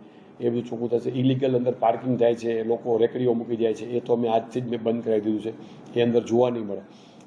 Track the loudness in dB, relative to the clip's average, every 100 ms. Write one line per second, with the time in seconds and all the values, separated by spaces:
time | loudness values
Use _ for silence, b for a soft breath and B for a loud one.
0 | B B B -4 -2 -2 -4 -6 -2 -2
1 | -2 0 2 2 2 2 0 2 2 2
2 | -2 2 2 2 -2 -2 -2 -2 0 2
3 | 2 2 0 0 -2 0 0 -2 -4 -4
4 | 0 0 2 0 0 -6 -4 -2 -2 -2
5 | 0 0 0 -2 -4 -10 -14 -20 -6 2
6 | 2 2 2 2 2 0 -6 -8 -12 B
7 | B B